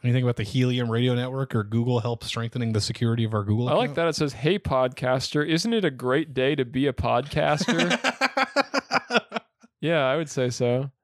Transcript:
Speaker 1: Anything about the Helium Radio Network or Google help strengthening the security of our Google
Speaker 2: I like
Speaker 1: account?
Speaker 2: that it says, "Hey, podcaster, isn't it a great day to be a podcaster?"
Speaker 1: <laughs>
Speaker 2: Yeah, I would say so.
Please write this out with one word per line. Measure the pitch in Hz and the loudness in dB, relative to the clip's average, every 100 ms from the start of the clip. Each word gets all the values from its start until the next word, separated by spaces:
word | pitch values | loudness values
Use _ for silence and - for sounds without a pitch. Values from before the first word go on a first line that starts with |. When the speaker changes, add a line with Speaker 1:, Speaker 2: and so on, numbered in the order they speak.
Speaker 1:
Anything | 127 123 | 2 2
about | 123 120 | 2 0
the | |
Helium | 107 127 127 123 120 | -2 0 2 2 0
Radio | 113 123 | 2 2
Network | 123 123 131 135 | 2 -2 -4 -2
or | 117 | -2
Google | 104 113 120 120 | 0 0 2 0
help | 117 113 | 0 -6
strengthening | - - 117 123 117 | -6 -6 -6 -4 -2
the | 107 | -2
security | - 113 117 117 | -2 -2 0 2
of | 110 | 0
our | 107 | 0
Google | 101 107 123 | 0 0 2
Speaker 2:
I | |
like | 156 247 | 0 0
Speaker 1:
account? | 143 | 0
Speaker 2:
that | 165 | -2
it | |
says, | 151 151 | 0 -4
"Hey, | 113 147 196 | -2 0 0
podcaster, | - 135 127 127 127 127 127 151 151 | 0 2 2 0 0 0 0 -2 0
isn't | 160 220 | 0 2
it | 233 | 0
a | 180 | 0
great | 127 123 135 160 | -2 0 0 0
day | 127 131 | 0 0
to | 147 | 2
be | 123 127 139 | -2 0 0
a | |
podcaster?" | 123 120 120 139 156 143 147 - 175 175 247 262 | 0 2 2 0 0 2 2 0 0 2 2 0
Speaker 1:
<laughs> | - 269 - 262 - 269 277 - - - 240 - 220 _ _ - _ | 0 -2 0 0 0 0 -2 -2 -4 0 -2 -2 -12 _ _ -20 _
Speaker 2:
Yeah, | 151 165 131 | 0 2 2
I | 143 | 0
would | 160 | -2
say | - 127 | -2 -2
so. | 117 120 123 135 _ | 0 0 0 -2 _